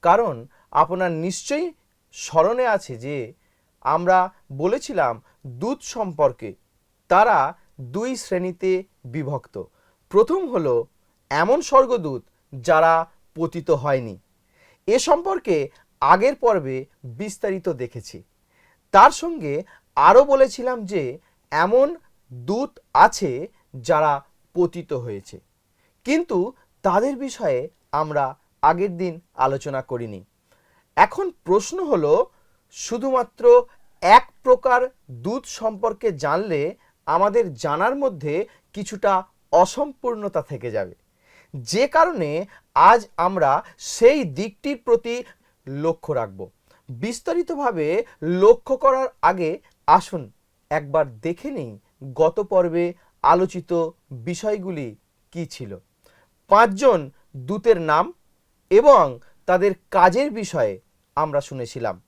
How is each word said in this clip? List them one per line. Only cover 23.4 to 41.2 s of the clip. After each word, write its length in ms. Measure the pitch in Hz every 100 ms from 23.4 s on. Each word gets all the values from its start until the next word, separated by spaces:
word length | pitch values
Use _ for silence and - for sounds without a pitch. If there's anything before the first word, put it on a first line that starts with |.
| 180 _ _ 135
যারা 480 | 117 160 151 143 _ _ _
পতিত 400 | 175 175 175 156
হয়েছে, 460 | 135 120 101 - 98 _ _ _ _ _ _
কিন্তু 500 | - 311 349 196 196 - _ _
তাদের 340 | 196 185 262 269
বিষয়ে 540 | 269 - 196 127 147 _ _
আমরা 460 | 143 156 151 135 139 _ _
আগের 360 | 147 175 196 170
দিন 240 | 180 165 _ -
আলোচনা 460 | 131 135 147 135
করিনি। 440 | 131 123 117 98 90 _ _ _ _ _ _ -
এখন 360 | - - 381 -
প্রশ্ন 420 | - 196 226 359 339
হলো, 440 | 233 147 170 262 _ _ _ _
শুধুমাত্র 920 | - - 240 269 254 240 _ 240 240 240 _ _ _
এক 300 | 175 185 - _
প্রকার 460 | 254 254 262 247 254 _ _
দূত 340 | 123 135 247 -
সম্পর্কে 640 | - 220 208 226 214 226
জানলে 640 | 156 147 160 208 156 151 202 _ _ -
আমাদের 480 | 160 202 202 196
জানার 420 | 123 160 147 208 277
মধ্যে 520 | 269 175 151 156 - _ _
কিছুটা 500 | - 196 208 208 190 - _ _
অসম্পূর্ণতা 880 | 165 185 - 294 269 247 226 202 170
থেকে 300 | - 135 120
যাবে, 240 | 107 92 90 _ _